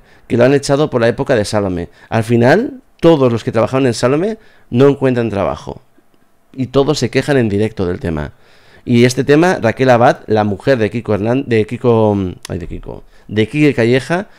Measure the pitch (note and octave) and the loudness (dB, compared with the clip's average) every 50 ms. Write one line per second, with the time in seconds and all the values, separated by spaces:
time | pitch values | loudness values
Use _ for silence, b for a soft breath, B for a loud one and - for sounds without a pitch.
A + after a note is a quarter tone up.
0 | b b b b b - B2 A#2 A#2+ C3+ C#3+ C3+ B2 - C#3 C#3 D3+ B2+ B2 A#2+ | b b b b b -2 0 2 4 4 2 2 0 0 0 0 0 -2 0 0
1 | A2+ A#2 A2+ C3 C3+ C#3+ C3+ A2 G2+ - - G#2+ G2+ F#2+ F2 F2 F2 b b b | 0 0 0 -2 -2 -2 0 0 -2 -2 -2 -2 -2 -2 -4 -6 -8 b b b
2 | b b - A2+ G#2+ A2+ A#2+ A#2 A#2 C3 D#3+ G#3+ B3+ C#4+ C4+ B3+ - _ _ _ | b b -4 -4 -2 0 2 2 4 4 4 2 0 -2 -8 -14 -20 _ _ _
3 | - E3 E3 C#3 C3 A#2+ A#2 A2 - B2+ G2+ A2+ A2 G#2 C3 C3 C3+ B2 A2 - | 4 4 4 4 4 2 0 -2 -4 -4 -2 -2 -2 0 0 0 0 0 0 0
4 | B2+ B2 C#3+ D#3 F#3 A3+ A3 b b b b b b b A#2+ A#2+ C#3 C#3+ C#3 C3+ | -2 0 0 -2 -2 -4 -6 b b b b b b b 2 4 4 4 4 2
5 | C3+ C3 B2+ A#2+ A#2 A2 G2 G2 F2 C#2 - - - - - - - _ _ _ | 0 -2 0 -2 -2 -2 -2 -2 -2 -2 -4 -6 -10 -14 -16 -16 -20 _ _ _
6 | _ _ _ _ _ _ _ _ _ _ - - B2+ A2+ - C3+ C#3 C#3+ D3+ - | _ _ _ _ _ _ _ _ _ _ -10 -8 -6 -2 0 0 0 0 0 -2
7 | B2+ A2 - C3 B2+ - C#3+ C3 A#2 G#2+ G2 G2 A2 G#2+ - - F#2+ F2 F2+ F#2 | -4 -2 -2 -2 0 0 0 0 0 0 0 -2 -2 -2 -4 -4 -4 -4 -6 -6
8 | - F2+ D#2+ D2+ D2 D2 b b b b b b b b b b - B2+ A#2+ A#2 | -6 -6 -6 -6 -6 -10 b b b b b b b b b b -4 0 2 4
9 | A#2+ B2 - C#3+ B2 C3 C#3+ D#3 E3+ F#3 F#3 - G#2+ A2+ - - C3 B2+ A#2+ A2+ | 4 4 2 0 0 2 4 4 4 2 0 0 -2 -2 -2 0 2 2 4 4
10 | A#2+ C#3+ - - - - A2 G#2+ G#2 G#2 G2 F2+ - C#3 C3+ A#2 G#2+ G2+ - A#2+ | 4 2 2 0 -4 -2 -2 0 0 -2 -4 -2 -2 0 0 0 0 -2 -4 -6
11 | - - G#2+ F#2+ G#2 A2+ B2 C3+ C#3 - A#2 A2 G#2 - A#2+ A2+ - B2 A#2 A2+ | -4 -4 -4 -2 -2 -2 -2 -2 -2 0 0 0 0 -2 -6 -2 0 0 2 2
12 | A2 G#2+ G2+ G2+ F#2+ F2+ F2+ - - - F#2+ F2 E2+ - - F2 - - G#1+ G1+ | 2 2 0 0 -2 -6 -8 -12 -12 -12 -10 -10 -10 -12 -14 -14 -14 -16 -16 -18
13 | b b b b b - G#2+ G#2+ G#2+ - - D3+ D3+ C#3+ B2 B2 A2+ A#2 B2+ C3+ | b b b b b -4 -2 -2 -2 -2 0 2 2 2 2 2 2 2 0 0
14 | - - E3 F#3 G#3+ b b | -2 -4 -4 -6 -6 b b